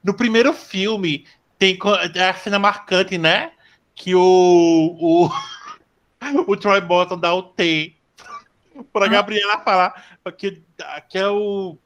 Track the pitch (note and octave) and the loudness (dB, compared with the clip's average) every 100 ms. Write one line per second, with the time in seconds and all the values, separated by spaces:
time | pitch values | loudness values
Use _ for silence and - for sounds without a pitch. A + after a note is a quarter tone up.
0 | F3+ G3 A#3+ A3+ C4 D#4+ - F#3+ G3 A3 | -4 -2 0 2 2 0 -8 -6 -4 -2
1 | F3+ C#3+ _ _ _ _ F#3+ F#3 G3 G3 | -4 -6 _ _ _ _ 0 0 -2 -2
2 | E3+ F3+ F#3 F#3 - G3+ G3+ G3+ - F#3 | -2 -2 -2 -2 -4 0 0 -2 -2 -2
3 | F#3+ F#3 D#3+ F#3 E4 _ _ _ _ - | 0 0 0 0 -2 _ _ _ _ -14
4 | F#3 F3+ F#3 F#3 F3+ F3 E3+ E3 D#3+ E3 | 0 2 6 6 6 6 4 2 2 -2
5 | E3 E3 F3 - - - - - _ _ | 0 2 2 -2 -12 -18 -20 -20 _ _
6 | _ _ C4+ C#4+ D#4 G3+ G#3 G3 F3 F3+ | _ _ -4 -4 -2 -2 0 0 2 0
7 | F3+ F3+ E3+ F3+ F#3 - E3+ D#3+ D#3 _ | 0 -2 -2 -2 -4 -4 -2 -2 -6 _
8 | _ _ - - _ _ _ C#4 - G#3+ | _ _ -20 -20 _ _ _ -20 -8 -2
9 | G3 G#3 G#3 G#3+ G3+ G#3+ A#3 F#3+ F#3 - | 2 2 0 -4 -2 -2 0 2 0 -2
10 | - _ - - G3 E3 _ _ D3 D3 | -20 _ -18 -10 -10 -10 _ _ -14 -14
11 | _ F#3+ G3 G#3 G#3 G3+ F#3+ D#3 | _ -4 -2 -2 -4 -4 -8 -12